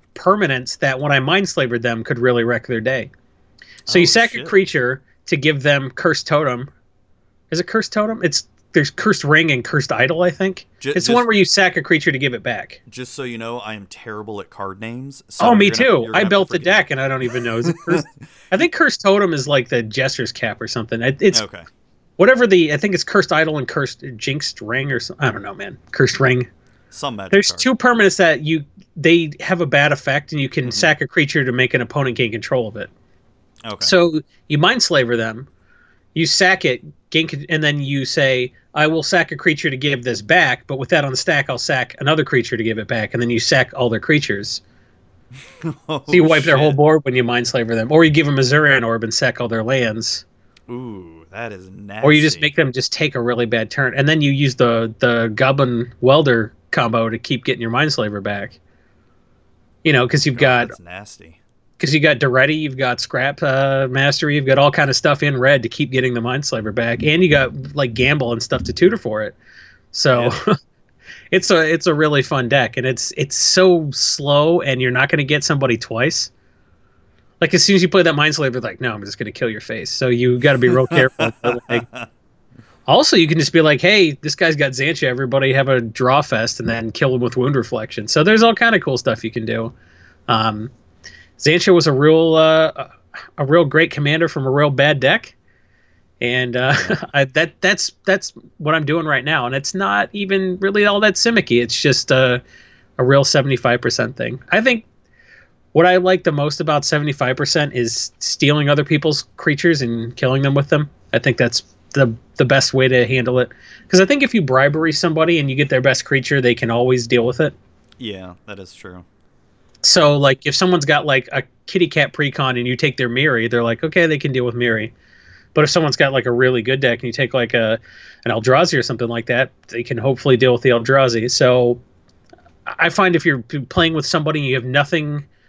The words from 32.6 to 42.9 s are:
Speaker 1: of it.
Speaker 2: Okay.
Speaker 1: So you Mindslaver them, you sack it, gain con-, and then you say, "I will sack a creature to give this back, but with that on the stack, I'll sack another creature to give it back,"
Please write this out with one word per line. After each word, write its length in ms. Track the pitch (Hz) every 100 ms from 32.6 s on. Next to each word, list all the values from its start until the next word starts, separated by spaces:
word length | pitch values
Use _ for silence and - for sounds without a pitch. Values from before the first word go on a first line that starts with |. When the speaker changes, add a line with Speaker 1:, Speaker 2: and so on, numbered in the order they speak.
| 110
Speaker 1:
of 100 | 104
it. 140 | 95 _ _ _ _ _ _ _
Speaker 2:
Okay. 200 | 113 101 -
Speaker 1:
So 340 | 185 175 156 - _ _
you 100 | 147
Mindslaver 580 | 180 247 - 156 120 120
them, 300 | 113 113 135 _ _ _ _ _ _
you 120 | 156 156
sack 380 | - 185 185
it, 180 | 151 123 151 - _
gain 160 | 156 160
con-, 180 | 139 147
and 160 | 156
then 160 | 151 143
you 240 | 139 139
say, 480 | 127 - 135 127 127 - _
"I 120 | 147 151
will 160 | 160
sack 300 | 143 175 156
a 40 | 147
creature 320 | 180 151 156
to 60 | 131
give 280 | 143 135
this 160 | 123 113
back, 420 | 107 175 147 123 -
but 100 | 135
with 120 | 139
that 140 | 165
on 60 | 139
the 60 | 127
stack, 320 | - 147 139
I'll 80 | 123
sack 380 | - 135 120 -
another 240 | 143 156
creature 320 | 143 131 113 113
to 60 |
give 160 | 113 110
it 80 |
back," 280 | 104